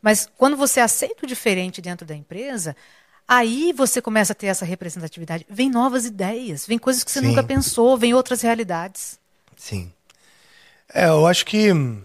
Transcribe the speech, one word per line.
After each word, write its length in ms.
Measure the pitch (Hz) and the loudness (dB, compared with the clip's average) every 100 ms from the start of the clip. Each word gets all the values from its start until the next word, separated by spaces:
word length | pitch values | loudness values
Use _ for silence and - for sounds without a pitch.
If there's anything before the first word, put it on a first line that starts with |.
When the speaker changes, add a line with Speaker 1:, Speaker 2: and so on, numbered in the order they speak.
Speaker 1:
mas 260 | 214 214 - _ | 2 2 0 _
quando 200 | 262 285 | 2 2
você 220 | 277 - | 0 2
aceita 440 | 233 - 523 453 | 2 0 -4 -8
o 20 | 269 | -10
diferente 540 | 247 233 185 185 180 | -4 -2 0 -2 -8
dentro 260 | 175 175 165 | -12 -12 -12
da 80 | |
empresa, 600 | 151 147 175 269 247 160 139 _ _ _ _ _ | -14 -14 -12 -10 -8 -8 -10 _ _ _ _ _
aí 460 | 247 226 240 339 | 2 2 0 -2
você 300 | 269 269 - | 2 0 0
começa 300 | 233 220 202 | -2 0 0
a 40 | 208 | -2
ter 120 | 202 | -4
essa 180 | 190 175 | -4 -4
representatividade. 800 | 180 175 170 160 - 160 165 - | -8 -10 -10 -12 -12 -10 -10 -10
Vem 220 | 202 262 | -2 0
novas 340 | 240 254 247 | 2 0 0
ideias, 640 | 240 202 190 226 247 147 - | -4 -6 -6 -4 -8 -10 -4
vem 100 | 233 | -2
coisas 240 | 262 254 | 0 -2
que 80 | - | -2
você 100 | 277 | -2
Speaker 2:
Sim. 80 | 262 | 2
Speaker 1:
nunca 140 | 233 | 2
pensou, 540 | - 269 269 - 233 262 | 2 0 0 2 4 4
vem 160 | 240 | 4
outras 300 | 247 254 247 | 2 2 -2
realidades. 760 | 226 233 208 170 180 - - - _ _ _ _ | 0 0 -2 -6 -6 -12 -14 -16 _ _ _ _
Speaker 2:
Sim. 340 | - 101 90 _ _ _ _ _ _ _ _ _ _ | -10 -10 -10 _ _ _ _ _ _ _ _ _ _
É, 140 | - 175 | 2 4
eu 200 | 156 165 | 6 4
acho 200 | 180 - | 4 0
que 240 | 214 214 170 131 107 | 2 4 4 0 -6